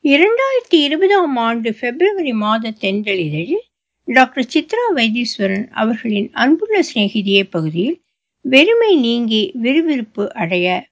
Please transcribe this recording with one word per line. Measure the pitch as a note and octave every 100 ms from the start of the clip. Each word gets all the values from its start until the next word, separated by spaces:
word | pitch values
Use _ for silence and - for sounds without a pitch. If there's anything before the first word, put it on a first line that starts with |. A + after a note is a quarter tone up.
இரண்டாயிரத்தி | D4+ C#4+ F#4+ A#4 C5+ C5 A#4
இருபதாம் | E4 C#4+ D#4 F#4+ G4+ E4 B3+
ஆண்டு | A3+ A#3 A3+
பிப்ரவரி | A3 B3 B3+ F#4+ G4 D4
மாத | A3+ G#3 A3+ A3
தென்றல் | G#3+ G3 G3 G#3 F#3+
இதழில் | D#3 D3+ F3 G4 - _ _ _
டாக்டர் | - B3 B3+ C4+ B3+
சித்ரா | D#4+ D4 A4 A#4+
வைத்தீஸ்வரன் | D4+ A3+ A3+ A#3+ - G3 F#3+ -
அவர்களின் | - A3+ A3+ A#3 G#3 G#3
அன்புள்ள | - B3+ E4 A4 G#4+ -
சிநேகிதியே | A#3 G3+ A3 G3 G3 F#3+
பகுதியில் | F3 D#3+ E3 A3 F4 _ _ _ _
வெறுமை | B3+ C4 F4+ A#4 A4 E4+
நீங்கி | A#3 A#3+ A#3 A3 -
விறுவிறுப்பு | B3+ A3+ D4 E4 C#4 A3 - G3+
அடைய. | - E3 F3+ F3+ F3+ -